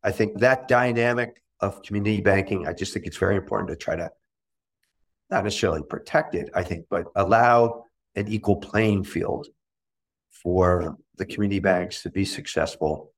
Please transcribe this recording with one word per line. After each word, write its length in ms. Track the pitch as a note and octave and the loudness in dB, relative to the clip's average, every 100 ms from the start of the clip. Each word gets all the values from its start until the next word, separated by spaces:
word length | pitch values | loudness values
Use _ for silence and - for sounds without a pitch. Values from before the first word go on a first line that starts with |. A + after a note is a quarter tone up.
I 80 | G#2 | -2
think 280 | F#2 G#2 G2 | 0 -2 2
that 280 | B2 C3 - | 2 2 2
dynamic 720 | B2 B2 A#2 A#2+ A#2+ A#2 - _ _ | 2 2 2 0 0 -4 -8 _ _
of 200 | G2 - | -4 -4
community 360 | - G#2 G2+ G#2+ | -6 -2 0 2
banking, 480 | G2 G2 F#2+ G2 D#2 | 4 2 2 -4 -4
I 60 | |
just 200 | - F#2 | -6 -6
think 120 | - F2+ | -6 -10
it's 100 | - | -2
very 220 | F#2+ G2+ | 0 0
important 320 | - - - | -2 -6 -4
to 80 | D#2 | -8
try 180 | - D#2+ | -6 -6
to 160 | E2 _ _ _ _ _ _ _ _ _ _ _ _ | -6 _ _ _ _ _ _ _ _ _ _ _ _
not 160 | F#3+ G2+ | -2 -2
necessarily 360 | - G2+ D#2+ | 0 0 0
protect 540 | - - - D#3 - F2+ | -4 -10 0 0 0 -6
it, 140 | E2+ | -4
I 100 | F2+ | -4
think, 240 | F2+ E2+ - | -4 -8 -4
but 160 | E2+ E2+ G2 | -4 -2 -2
allow 720 | F#2+ A2+ A#2+ A#2+ A#2 A#2 - _ _ - | 4 6 6 6 4 0 -14 _ _ -8
an 120 | G#2 | -4
equal 300 | G#2+ G#2 G2+ | -2 0 0
playing 480 | - G#2 A2 G2+ - | 0 0 2 2 -2
field 420 | - F2 - - _ _ _ _ _ _ _ _ | -4 -4 -6 -10 _ _ _ _ _ _ _ _
for 680 | _ F2 F2+ F2+ F2+ E2 - _ _ | _ -2 4 4 4 -2 -8 _ _
the 100 | G2 | -8
community 340 | - G2+ G2 | -2 0 0
banks 440 | F#2+ F2+ F2+ - | 2 0 -2 -8
to 60 | - | -6
be 160 | F#2+ F#2+ | -2 -2
successful 880 | - - - E2 - D2+ D2+ - | -4 -6 -2 -2 -2 -4 -4 -8